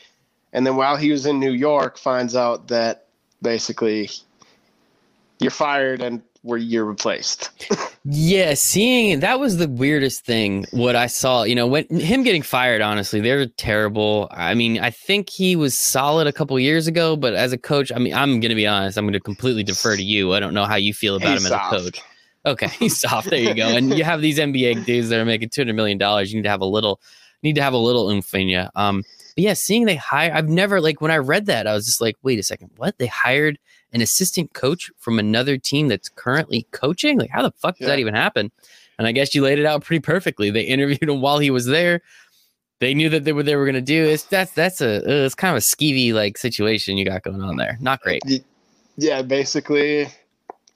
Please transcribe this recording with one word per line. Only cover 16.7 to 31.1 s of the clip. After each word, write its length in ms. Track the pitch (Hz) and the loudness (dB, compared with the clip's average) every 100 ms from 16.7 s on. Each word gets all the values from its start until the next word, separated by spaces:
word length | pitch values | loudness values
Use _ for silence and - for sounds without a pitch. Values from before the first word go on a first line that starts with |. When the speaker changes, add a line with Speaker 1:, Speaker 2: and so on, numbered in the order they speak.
| 160 160 | 2 0
Speaker 2:
ago, 300 | 165 165 156 | 0 0 0
but 160 | 131 | 0
as 220 | 95 127 | 0 0
a 20 | 127 | -2
coach, 340 | - 143 135 | -2 0 0
I 80 | 120 | -2
mean, 140 | 120 | 0
I'm 280 | 92 143 123 | 2 2 2
gonna 160 | 113 110 | 0 2
be 100 | 104 | 2
honest, 320 | 101 98 101 | 2 0 -2
I'm 80 | 104 | -2
gonna 140 | 101 | -2
completely 420 | - 101 127 113 | -4 -4 -2 -2
defer 340 | 101 92 117 101 | -2 -2 0 0
to 60 | |
you. 320 | 95 107 92 | 0 0 2
I 60 | 98 | 0
don't 120 | 98 | 0
know 140 | 101 101 | 0 0
how 80 | 107 | 2
you 160 | 101 | 0
feel 240 | 107 107 98 | 0 -2 0
about 140 | 98 | 0
Speaker 1:
He's 140 | 98 95 | 0 0
Speaker 2:
him 0 | |
as 60 | |
a 20 | |
Speaker 1:
soft. 160 | 107 98 | -2 0
Speaker 2:
coach. 300 | 104 90 - - - _ _ | -2 -4 -10 -16 -20 _ _
Okay, 240 | - 123 202 | -4 -2 -4
<laughs> 100 | - | 0
he's 220 | 233 - | -2 0
soft. 300 | 120 120 190 | -2 -2 -2
There 80 | 147 | 0
you 140 | 113 | 0
go. 140 | 110 110 | 0 2
And 280 | 120 131 147 | 2 2 2
you 80 | |
have 160 | 160 160 | 0 0
these 180 | 151 147 | 0 0
N 140 | 147 | 0
B 140 | 135 123 | 2 2
A 80 | |
dudes 340 | 117 120 120 117 | 0 0 0 0
that 100 | 113 | 0
are 60 | |
making 240 | 113 113 113 | 2 0 -2
two 140 | - | -4
hundred 100 | 123 110 | -2 0
million 200 | 107 101 | 0 0
dollars. 340 | 98 104 98 | 0 0 0
You 100 | 110 | -2
need 40 | |
to 60 | 104 | -2
have 100 | 101 | 0
a 60 | 95 | 0
little, 340 | 107 107 95 - - - _ | 0 0 -2 -8 -20 -20 _
need 120 | 156 | -2
to 80 | 147 | 0
have 100 | 139 | 0
a 60 | 127 | 2
little 320 | 117 123 101 | 2 2 2
oomph 240 | 104 - | -2 -2
in 140 | 98 95 | -2 0
you. 180 | 92 92 | 0 -2
Um, 280 | - 101 98 - - - | -2 0 0 -4 -16 -8
but 100 | - | -2
yeah, 100 | 202 | 0
seeing 320 | 196 - 220 226 | 0 0 2 2
they 100 | 160 | 0
hire, 340 | - 139 165 | -2 -2 0
I've 160 | 156 156 | 0 0
never, 280 | 170 196 196 | 2 2 2
like, 220 | 156 147 | 0 0
when 100 | 156 | 0